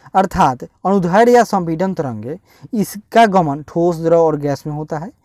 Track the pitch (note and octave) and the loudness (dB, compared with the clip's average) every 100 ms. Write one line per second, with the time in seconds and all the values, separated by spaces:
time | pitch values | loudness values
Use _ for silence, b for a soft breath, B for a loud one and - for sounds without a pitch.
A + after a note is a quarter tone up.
0 | b F#3+ F#3+ F3 D#3 B2+ E3+ _ F#3 G3 | b -2 0 2 0 0 -10 _ -2 0
1 | E3+ F#3+ A#3+ A#3+ A3 G3+ E3 D#3+ F#3+ F3 | 2 4 6 4 4 -2 -4 -4 -4 -4
2 | C#3 A2 A2+ F3 B B B A3 G3 G#3 | -6 -8 -10 -14 B B B -6 -6 -8
3 | - A3 A3+ F#3+ D#3+ C#3+ D3 E3+ E3+ D#3+ | -2 2 4 2 0 -4 -6 -2 -2 0
4 | D#3+ E3 D#3+ D3 D3 C#3 D3+ D3+ D#3 D#3 | 2 2 2 0 -4 -6 -8 -10 -8 -10
5 | F#3+ - | -10 -18